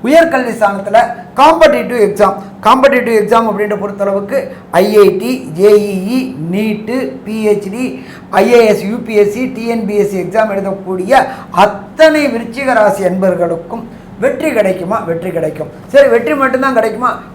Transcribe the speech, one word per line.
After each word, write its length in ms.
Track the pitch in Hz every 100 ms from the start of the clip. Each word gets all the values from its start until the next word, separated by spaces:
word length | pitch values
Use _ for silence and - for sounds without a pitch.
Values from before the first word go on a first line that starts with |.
உயர்கல்வி 480 | 226 320 320 262 233 202
ஸ்தானத்துல 400 | 208 196 202 214 240 - - -
காம்படிட்டிவ் 600 | 294 330 320 247 233 247 196
எக்ஸாம், 300 | - 196 196 - -
காம்படிட்டிவ் 520 | 214 262 269 247 220 226
எக்ஸாம் 280 | 202 226 226
அப்படின்ற 260 | 196 208 208
பொறுத்தளவுக்கு 560 | 196 196 196 196 202 269 - - -
ஐ 260 | 165 208 214
ஐ 40 | 190 185
டி, 120 | 233 254 - 156
ஜே 120 | 202 208 208
இ 40 | 190 190 254
இ, 20 | 262 131 165
நீட்டு, 460 | 190 220 208 214 254 254 -
பி 120 | 202 220 214
ஹெச் 220 | 202 196
டி, 140 | 226 254 - - - - 185
ஐ 120 | 220
ஏ 140 | 240 220
எஸ், 180 | 202 196
யூ 80 | 233 226
பி 80 |
எஸ் 180 | 208 208
சி, 120 | 202 254
டி 200 | 214 233
என் 200 | 226 196
பி 100 | 208
எஸ் 80 | 196
சி 100 | 190
எக்ஸாம் 280 | 170 214 220 196
எழுதக்கூடிய 680 | 196 190 180 185 196 262 - - -
அத்தனை 760 | - 208 - - - 311 302 285
விருச்சிக 400 | 233 233 254 262 226
ராசி 240 | 208 196
அன்பர்களுக்கும் 960 | 185 190 190 170 170 170 - 226 - - - -
வெற்றி 240 | 247 254 311
கிடைக்குமா? 440 | 226 202 - 175 220
வெற்றி 320 | 170 165 180
கிடைக்கும். 380 | 165 156 151 156 - -
சரி, 160 | 277 277
வெற்றி 260 | 233 -
மட்டும்தான் 420 | 294 262 254 269 247
கிடைக்குமா? 320 | 220 208 247 - -